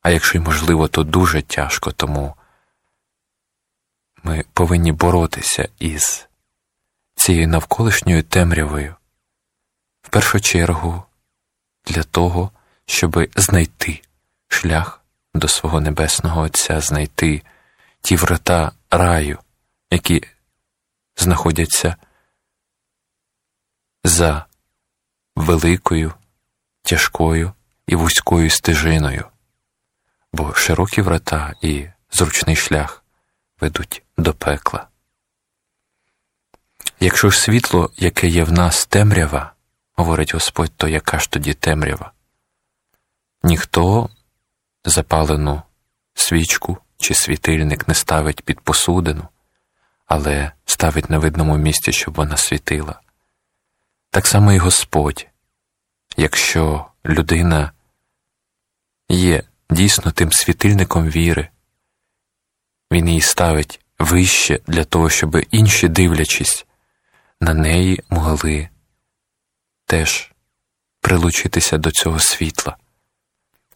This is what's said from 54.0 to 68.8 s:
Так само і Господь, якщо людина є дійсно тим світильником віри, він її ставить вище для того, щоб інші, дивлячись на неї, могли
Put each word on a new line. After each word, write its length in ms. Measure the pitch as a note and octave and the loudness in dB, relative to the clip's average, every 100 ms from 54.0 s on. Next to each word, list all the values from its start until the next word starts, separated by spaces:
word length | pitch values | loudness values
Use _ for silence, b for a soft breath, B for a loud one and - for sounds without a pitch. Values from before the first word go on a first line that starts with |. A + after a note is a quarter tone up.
| _ | _
Так 160 | G2 - | 0 2
само 260 | G#2 G#2 | 6 6
і 60 | G2 | 6
Господь, 680 | E2+ - - D#2 D2 - - _ _ _ _ _ _ _ _ - | 4 0 0 -2 -2 -4 -16 _ _ _ _ _ _ _ _ -2
якщо 720 | D2+ - - E2 D#2 D2+ - _ | -2 0 -2 0 0 -2 -8 _
людина 680 | - D#2+ D#2 E2 E2+ D#2 D2 _ _ _ _ _ _ _ _ _ _ _ _ _ _ | -2 -2 0 2 2 2 -2 _ _ _ _ _ _ _ _ _ _ _ _ _ _
є 340 | F2+ F2+ D#2 - _ _ | 0 2 0 -4 _ _
дійсно 400 | E2 G2+ - F2 | 2 2 2 -2
тим 200 | - D#2+ | 0 0
світильником 760 | - - E2+ G#2 G2+ F2 F2 D#2+ | 2 0 0 2 2 2 0 0
віри, 400 | D#2+ E2+ D#2 D#2 _ _ _ _ _ _ _ _ _ _ _ _ _ _ | 0 0 0 -6 _ _ _ _ _ _ _ _ _ _ _ _ _ _
він 160 | E2+ E2+ | 0 2
її 120 | E2 | 2
ставить 600 | - - F2 D#2 D2 - _ _ | 0 2 2 0 -2 -10 _ _
вище 640 | E2 F2+ F2+ - - D2 - | 2 2 2 2 0 -2 0
для 180 | E2 | -2
того, 260 | D#2 E2 E2 | 0 2 2
щоб 260 | - D#2 D#2+ - | 0 0 0 0
інші, 380 | A2+ G#2+ - F2 | 4 4 4 2
дивлячись 800 | E2 F2+ D#2 D#2 - - - - _ _ _ _ _ _ _ | 4 2 2 0 -2 -2 -4 -8 _ _ _ _ _ _ _
на 140 | E2 | 0
неї, 480 | E2 D#2+ E2+ F#2 F#2 - | 2 2 2 2 -2 -2
могли 600 | E2+ D#2 D2+ D#2 D2+ D#2+ _ | -2 0 -2 -2 -4 -6 _